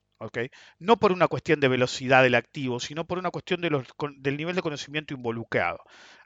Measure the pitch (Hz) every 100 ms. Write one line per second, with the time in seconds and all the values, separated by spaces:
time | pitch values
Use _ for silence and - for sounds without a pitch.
0 | _ - 113 120 127 - - - 175 226
1 | 208 180 156 139 - 151 135 127 123 -
2 | 127 131 131 120 - 151 127 120 - 151
3 | 160 180 180 151 - 175 170 143 123 -
4 | 143 139 139 143 165 185 170 143 - 151
5 | 147 135 117 117 110 127 87 85 - -
6 | - -